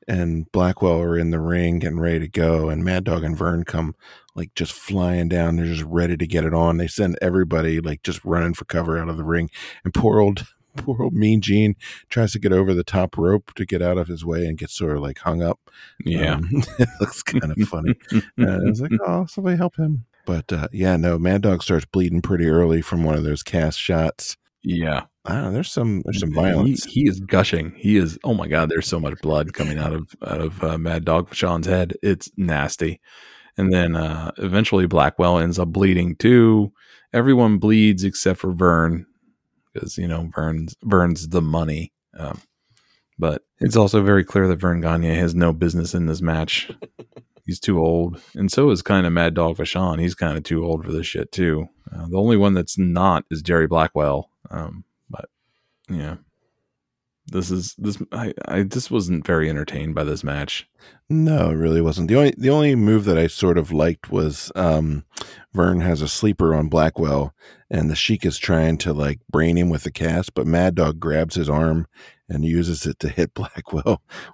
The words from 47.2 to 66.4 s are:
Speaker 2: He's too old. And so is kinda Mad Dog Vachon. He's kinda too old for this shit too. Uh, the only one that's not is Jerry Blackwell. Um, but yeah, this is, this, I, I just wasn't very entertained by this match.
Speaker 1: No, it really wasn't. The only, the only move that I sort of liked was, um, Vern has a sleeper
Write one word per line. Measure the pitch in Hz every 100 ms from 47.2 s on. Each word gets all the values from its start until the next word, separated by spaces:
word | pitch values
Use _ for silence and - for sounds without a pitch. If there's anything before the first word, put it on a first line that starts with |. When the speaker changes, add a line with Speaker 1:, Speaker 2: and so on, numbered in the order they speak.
| - _ -
Speaker 2:
He's | 90
too | - 87
old. | 80 85 85 82 -
And | - 98
so | - 143
is | 92
kinda | - 98 87
Mad | 85 85
Dog | 82 82 82
Vachon. | 78 90 92 80
He's | 87 90
kinda | 85 76
too | - 82
old | 85 80
for | 85
this | 78 82
shit | 78 73
too. | - 87 78 80 _ -
Uh, | 82 85
the | 92
only | 110 107
one | 101
that's | 92 82 -
not | 90 87 95 85 -
is | 80
Jerry | 82 85 80
Blackwell. | 82 78 76 73 69 - _ -
Um, | - 80 87 - _ -
but | - - _ _ _ _ _ -
yeah, | 87 76 87 _ _ _ _ _ _ _ _ _ _ -
this | 92 90
is, | 92 87 -
this, | 104 101 -
I, | - 110 - -
I | 90
just | 98 127 -
wasn't | 120 90 85 76
very | 82 78
entertained | 76 78 73 80
by | 78
this | 73 76
match. | 71 71 73 - - _ - _ -
Speaker 1:
No, | 160 160 151 82
it |
really | 80 82 82
wasn't. | 82 82 82
The | 123
only, | 143 -
the | 123
only | 151 147
move | 127 107 110
that | 101 82
I | 82
sort | - 92 85
of | 76
liked | 78 82 82 -
was, | 98 78 71 - 92
um, | 87 78 78 73 - - - - -
Vern | 98 87 90
has | 85 76
a | 76
sleeper | - 107 95